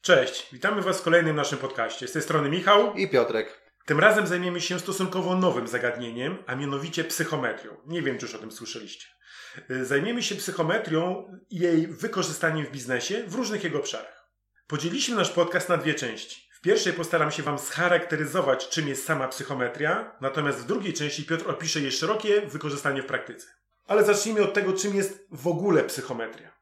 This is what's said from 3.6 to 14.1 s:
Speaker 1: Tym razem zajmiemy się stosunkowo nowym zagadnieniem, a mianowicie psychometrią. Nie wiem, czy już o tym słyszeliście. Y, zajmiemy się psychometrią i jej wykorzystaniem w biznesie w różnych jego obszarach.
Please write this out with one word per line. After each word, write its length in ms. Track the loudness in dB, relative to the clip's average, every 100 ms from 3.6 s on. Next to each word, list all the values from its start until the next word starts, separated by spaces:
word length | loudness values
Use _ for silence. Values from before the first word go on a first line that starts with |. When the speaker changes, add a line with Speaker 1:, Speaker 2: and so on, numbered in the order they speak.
| _ _ -2
Speaker 1:
Tym 140 | 6
razem 280 | 6 6 2
zajmiemy 340 | 0 -2 -2
się 180 | -4 -4
stosunkowo 560 | -4 -4 -2 -2 0 4
nowym 320 | 4 2 -2
zagadnieniem, 720 | -2 -2 -2 -8 -6 -6 -6 -8
a 80 | -6
mianowicie 480 | -4 -4 -4 -4
psychometrią. 760 | -4 -2 -2 -2 -2 -4 -10 -18 -8
Nie 160 | -4
wiem, 160 | -2 -2
czy 80 | -8
już 100 | -10
o 20 |
tym 140 | -14
słyszeliście. 560 | -14 -12 -12 -14 -18 -20 _ -20 -20 -18 -18 -8
Y, 140 | -6 0
zajmiemy 380 | 0 2 -2
się 120 | -2 -4
psychometrią 920 | -6 -2 0 0 0 0 0 -2 -8 -18 _
i 100 | 0
jej 280 | 4 4 4
wykorzystaniem 800 | -2 -4 -2 -2 0 0 0 -4
w 60 |
biznesie 520 | -8 -4 -2 -2 -4 -4
w 80 | -4
różnych 280 | -2 -2
jego 160 | -2 -2
obszarach. 500 | -4 -8 -12